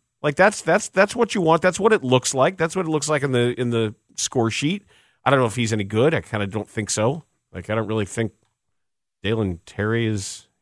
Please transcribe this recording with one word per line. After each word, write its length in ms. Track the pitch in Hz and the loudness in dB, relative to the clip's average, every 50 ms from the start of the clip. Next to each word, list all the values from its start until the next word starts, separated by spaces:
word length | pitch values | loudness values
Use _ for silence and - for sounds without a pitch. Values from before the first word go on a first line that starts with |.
| _ _ _ _ | _ _ _ _
Like, 140 | - 151 143 | -4 -2 2
that's, 260 | - 185 214 214 - | 4 4 4 2 2
that's, 280 | - 160 165 214 - - | 0 0 0 2 0 0
that's 260 | - 185 196 202 - | 0 2 2 2 2
what 180 | 233 233 202 - | 0 -2 0 0
you 40 | 214 | 0
want. 220 | 175 160 160 165 | 2 2 2 4
That's 180 | 156 185 170 - | 2 0 0 2
what 140 | 190 226 220 | 2 2 2
it 100 | 208 135 | 2 2
looks 300 | 127 127 127 - - - | 2 2 2 2 0 0
like. 240 | 131 131 165 190 185 | 2 2 2 2 0
That's 180 | 160 165 - | -2 -2 -2
what 100 | 185 180 | -2 -2
it 40 | 160 | -2
looks 180 | 156 151 139 151 | -2 -2 0 0
like 160 | 156 143 135 | 0 0 0
in 80 | 139 | 0
the, 260 | 127 120 120 123 123 - | 0 2 2 0 0 -2
in 100 | 127 120 | -4 -2
the 260 | 117 117 113 107 - - _ _ _ - | 0 0 -2 -2 -4 -8 _ _ _ -8
score 320 | - - - 131 113 113 | -8 -4 0 0 0 0
sheet. 320 | 110 - 143 151 190 202 - _ _ _ _ _ _ _ - | 0 -2 -2 -2 -2 -4 -8 _ _ _ _ _ _ _ 0
I 60 | 123 | 2
don't 100 | 135 135 | 4 4
know 60 | 127 | 4
if 100 | 113 101 | 2 0
he's 160 | 123 120 107 | -2 -2 -2
any 140 | 113 107 101 | -2 -2 -2
good. 280 | 98 107 107 123 151 160 | -2 0 2 2 2 2
I 60 | 123 | 0
kinda 260 | 90 - - 104 101 101 | -4 -6 -6 -6 -4 -4
don't 200 | 92 107 101 - | -6 -8 -8 -8
think 220 | - 113 107 - | -8 -8 -6 -4
so. 340 | - 107 107 120 139 175 - _ _ _ _ _ - | -2 0 0 0 -2 -4 -8 _ _ _ _ _ -18
Like, 160 | 92 90 - | -14 -8 -4
I 60 | 107 | -4
don't 120 | 113 110 98 | -4 -2 -2
really 180 | 110 110 101 | -2 -2 -4
think 280 | 98 - - 113 101 - _ _ _ _ _ _ _ _ _ _ _ _ _ _ _ _ _ - | -4 -4 -4 -4 -4 -6 _ _ _ _ _ _ _ _ _ _ _ _ _ _ _ _ _ -4
Dalen 380 | 98 113 110 110 95 87 82 - | -2 -2 0 -2 -2 -4 -6 -10
Terry 400 | - - - 101 107 113 117 117 110 | -10 -6 -4 -2 0 0 0 0 -2
is 400 | 110 104 92 - - - - _ _ _ | -2 -4 -6 -8 -12 -16 -18 _ _ _